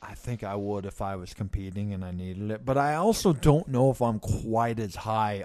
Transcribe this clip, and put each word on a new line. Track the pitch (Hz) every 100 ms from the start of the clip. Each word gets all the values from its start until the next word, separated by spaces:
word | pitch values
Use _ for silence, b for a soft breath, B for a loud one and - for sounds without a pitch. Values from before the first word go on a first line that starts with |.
I | -
think | - - 117
I | 101
would | 101 101 101
if | 95 -
I | 101 95
was | 87
competing | - 101 101 95 98 104
and | 98
I | 92
needed | 90 92 92 104
it, | 110
but | 123 135
I | 143 156
also | 208 220 202
don't | 143 156 147 143
know | 123 135
if | 127
I'm | 117 110
quite | - 107 113 110 117 113
as | 104
high | - 110 110 107 101